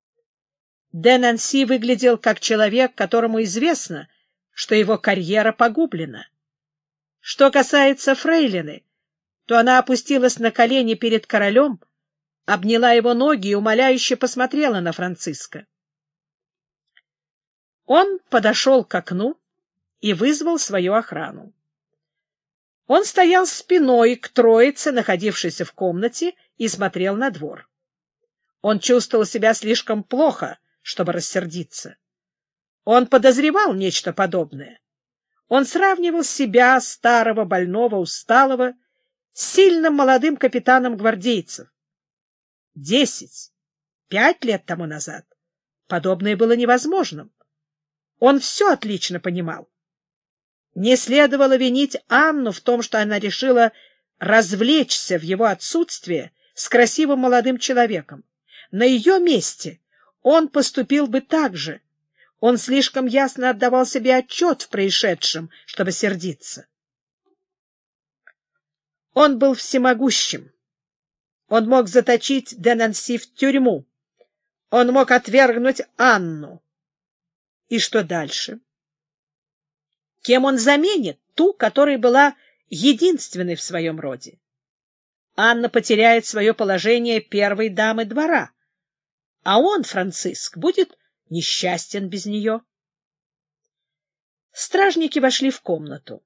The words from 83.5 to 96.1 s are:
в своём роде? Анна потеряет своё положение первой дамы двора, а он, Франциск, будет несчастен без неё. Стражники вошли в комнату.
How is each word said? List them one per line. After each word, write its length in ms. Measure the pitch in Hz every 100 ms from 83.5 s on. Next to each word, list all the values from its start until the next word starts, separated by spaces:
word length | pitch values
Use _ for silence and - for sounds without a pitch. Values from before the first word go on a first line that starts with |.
| 165
в 60 |
своём 380 | - 175 165 160
роде? 400 | 143 - - _ _ _ _ _ _ _ _ _ _ -
Анна 340 | 220 233 233
потеряет 560 | 233 - 214 226 233 -
своё 280 | 214 208
положение 680 | 220 196 185 208 240 240 220
первой 480 | - 202 202 202 220
дамы 360 | 185 220 226 214
двора, 460 | 233 320 285 - _ _ _ _ _ _ _ _ _
а 160 | 185 208
он, 240 | 349 403
Франциск, 760 | 214 196 185 - 180 - - 170
будет 400 | 339 381 359 _ _ _ -
несчастен 800 | 165 - - 180 170 - 202 190
без 160 | 190 208
неё. 360 | 208 214 220 _ _ _ _ _ _ _ _ _ _ _ _ _ _ _ _ _ _ _
Стражники 680 | - - 370 392 330 320 294
вошли 300 | 262 254 269
в 120 | -
комнату. 640 | - 160 151 139 -